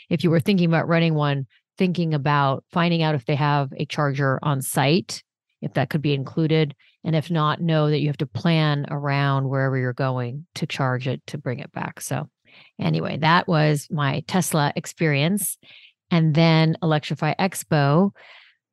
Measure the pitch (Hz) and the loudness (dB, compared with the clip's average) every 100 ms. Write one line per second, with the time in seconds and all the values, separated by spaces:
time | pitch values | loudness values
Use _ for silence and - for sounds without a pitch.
0 | - 175 - 165 - 196 170 165 - 165 | -4 0 2 2 2 2 4 2 2 2
1 | 165 156 147 139 131 _ _ - 185 170 | 2 2 0 -2 -4 _ _ -2 -2 0
2 | 165 156 139 147 139 135 - - 170 170 | 0 0 2 2 2 0 -4 -2 0 2
3 | 156 151 - 143 147 147 135 - 151 - | 0 0 -2 0 2 0 0 -4 -6 -2
4 | 147 135 139 131 151 143 131 - 135 170 | -2 0 0 0 0 -2 -2 0 2 2
5 | - - - _ _ - 147 - 131 160 | 0 -12 -16 _ _ -12 -6 -4 -2 -2
6 | 147 139 131 - 160 160 151 - _ _ | -2 -2 -4 -2 0 2 0 -4 _ _
7 | - 160 143 170 151 151 170 160 151 151 | -2 -2 0 0 0 0 0 2 2 2
8 | 147 143 143 - 170 160 156 143 139 143 | 0 -2 -6 -2 0 2 2 0 -4 -6
9 | 143 139 143 139 135 135 135 131 127 123 | -2 0 2 0 0 0 0 0 -2 -2
10 | 135 127 120 135 165 - - - 135 127 | -2 -2 -4 -8 -12 -8 -8 -2 -2 -2
11 | 131 147 - 147 143 123 - - - - | -4 -6 -8 -10 -8 -8 -10 -10 -10 -10
12 | - 139 147 _ _ - - - - 80 | -8 -6 -8 _ _ -20 -20 -6 -2 -2
13 | 160 - 156 170 - 160 151 147 - 151 | -2 -2 2 2 2 2 2 0 -2 -4
14 | 139 147 - 185 170 165 143 - - - | -2 -2 -2 -2 0 0 0 -2 -10 -2
15 | 165 143 151 202 180 - _ - - _ | 0 2 0 0 -4 -10 _ -20 -20 _
16 | - 170 160 151 165 160 160 160 165 151 | -2 2 4 4 4 4 4 0 0 0
17 | - 151 156 - 190 - - 156 139 147 | -2 -4 -2 -2 -4 -4 -2 2 4 4
18 | 196 - - - - _ _ | 2 -2 -20 -20 -20 _ _